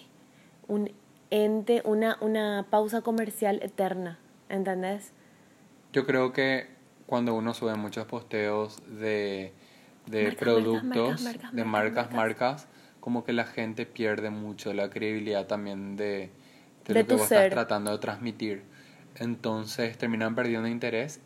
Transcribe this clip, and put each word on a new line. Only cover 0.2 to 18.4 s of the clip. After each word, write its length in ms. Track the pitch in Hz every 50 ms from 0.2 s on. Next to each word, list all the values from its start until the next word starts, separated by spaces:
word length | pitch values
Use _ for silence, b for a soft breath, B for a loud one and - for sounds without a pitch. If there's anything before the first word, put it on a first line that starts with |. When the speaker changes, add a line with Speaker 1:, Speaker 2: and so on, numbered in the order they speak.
| B B B B B B B B - -
Speaker 1:
un 240 | 208 208 208 202 - - - - - - - -
ente, 520 | - 214 214 208 214 220 202 226 240 233 -
una, 320 | 214 214 214 220 226 220 -
una 440 | 214 214 220 214 214 208 208 202 196 -
pausa 320 | - 214 214 214 226 226
comercial 580 | 220 233 226 226 226 208 202 - 220 202 202 -
eterna, 560 | - 202 - - 196 185 185 185 180 175 170 - - - - - - -
¿entendés? 600 | - 190 190 190 185 185 185 185 202 208 196 - - B B B B B B B B B B B - - - - -
Speaker 2:
Yo 120 | 139 131
creo 260 | 143 131 131 127 127 127
que 340 | - 135 135 135 127 - - - - - - - - -
cuando 280 | - 127 123 120 120 113
uno 180 | 113 110 117 117
sube 220 | - 123 113 107
muchos 300 | 107 107 107 107 113 110
posteos 760 | 110 - 120 - - - 107 104 104 104 107 107 107 107 - - -
de, 680 | 110 107 110 110 107 104 104 101 98 95 95 92 - B B B B B B B B B -
de 180 | - 110 107 107
Speaker 1:
Marcas, 160 | 104 - -
Speaker 2:
productos, 440 | - 117 117 113 110 113 113 110 110
Speaker 1:
marcas, 380 | - 127 117 117 127 147 156
marcas, 0 | 247
marcas, 300 | 240 226 - - 240 -
Speaker 2:
de 100 | 117 113
Speaker 1:
marcas, 20 |
Speaker 2:
marcas, 480 | 110 104 104 107 110 117 120 117 110 120
Speaker 1:
marcas. 20 | 120 110 110 110 - 127 123 139 151 -
Speaker 2:
marcas, 40 | B B B B B B B
como 240 | - 120 120 120 113
que 100 | - 120
la 120 | 117 113
gente 400 | 113 - - 117 110 110 113 117
pierde 440 | 117 - - 117 107 107 104 107 107
mucho 440 | 107 107 104 107 104 101 - 107 101
la 160 | 101 101 98
credibilidad 580 | 98 110 107 107 107 110 104 107 104 101 95 92
también 480 | 104 104 101 101 98 98 98 98 101
de, 360 | 101 104 104 101 98 95 90 B B B B B B B B B - -
de 80 | - 214
Speaker 1:
De 80 | 226
Speaker 2:
lo 60 | 220 -
que 60 | 247
Speaker 1:
tu 40 | 214
Speaker 2:
vos 80 | 208 202
Speaker 1:
ser. 100 | 240 208 196
Speaker 2:
estás 80 | 190
tratando 400 | 190 120 - - 214 208 - 104
de 60 | 107 107
transmitir. 640 | - 110 104 104 127 117 101 -